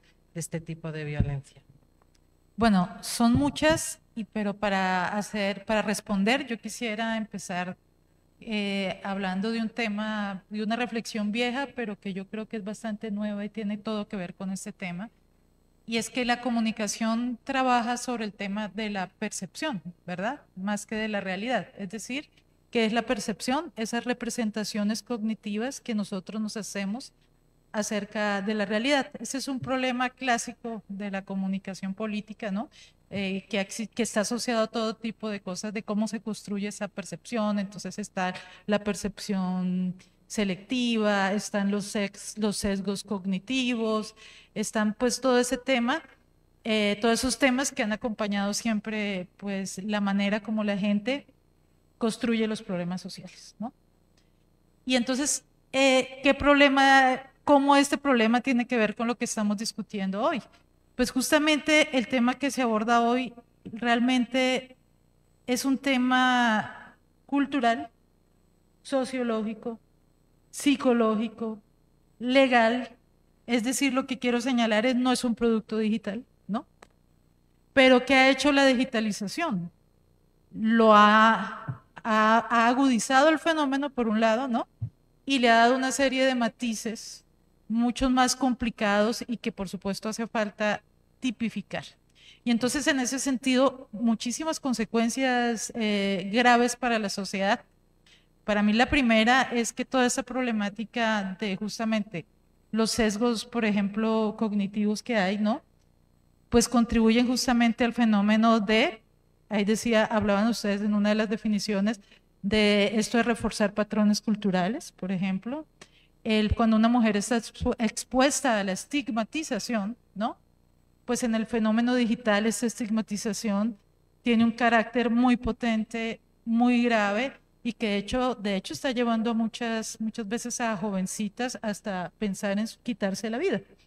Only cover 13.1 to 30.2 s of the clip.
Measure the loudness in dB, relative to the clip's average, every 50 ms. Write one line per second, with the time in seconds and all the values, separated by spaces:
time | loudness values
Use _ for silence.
13.1 | -6 -4 -4 -4 -6 -6 -8 -8 -8 -6 -6 -6 -6 -6 -6 -6 -6 -6 -6 -6
14.1 | -8 -8 -8 -8 -10 -10 -8 -8 -8 -8 -10 -12 -12 -10 -10 -10 -8 -10 -10 -12
15.1 | _ _ _ _ _ _ _ _ _ _ _ _ _ _ _ -6 -4 -4 -4 -4
16.1 | -4 -2 0 0 0 0 -2 -2 0 0 0 0 -2 -2 -4 -4 -4 -2 -2 -2
17.1 | -2 -2 -2 -4 -6 -8 -8 -4 -2 0 2 2 2 2 0 -2 -4 -4 -4 -6
18.1 | -6 -4 -6 -6 -8 -8 -8 -6 -4 -6 -6 -6 -6 -6 -6 -4 -4 -6 -6 -8
19.1 | _ -8 -8 -8 -6 -8 -10 -12 -8 -6 -6 -4 -4 -6 -8 -12 -16 _ -12 -10
20.1 | -8 -4 -4 -4 -6 -8 -12 _ -12 -8 -4 -4 -4 -4 -6 -6 -6 -6 -4 -4
21.1 | -4 -4 -4 -4 -6 -6 -4 -2 -2 -4 -4 -6 -12 -12 -12 -10 -10 -12 -10 -8
22.1 | -10 -10 -10 _ _ _ _ _ _ _ _ _ 0 0 0 2 0 0 0 -2
23.1 | -2 -4 -4 -6 -6 -6 -4 -4 -2 -2 -4 -6 -8 -8 -6 -4 -4 -4 -4 -4
24.1 | -6 -6 -6 -8 -4 -4 -4 -4 -4 -4 -6 -4 -4 -2 -2 -2 -2 -4 -6 -8
25.1 | -6 -4 -4 -4 -4 -6 -6 -6 -6 -4 -6 -6 -8 -10 -8 -6 -4 -4 -4 -6
26.1 | -6 -8 -8 -8 -8 -6 -6 -6 -8 -8 -10 -8 -8 -6 -6 -6 -6 -8 -10 -14
27.1 | _ _ _ _ _ _ _ _ _ _ _ _ -6 -6 -4 -2 -4 -4 -6 -6
28.1 | -4 -4 -2 -2 -2 -2 -2 -2 -2 -2 -2 -2 -2 0 0 2 2 0 0 -2
29.1 | -8 -12 -10 -8 -8 -6 -6 -6 -6 -6 -4 -4 -4 -2 -2 -2 -2 -2 -4 -4
30.1 | -6 -4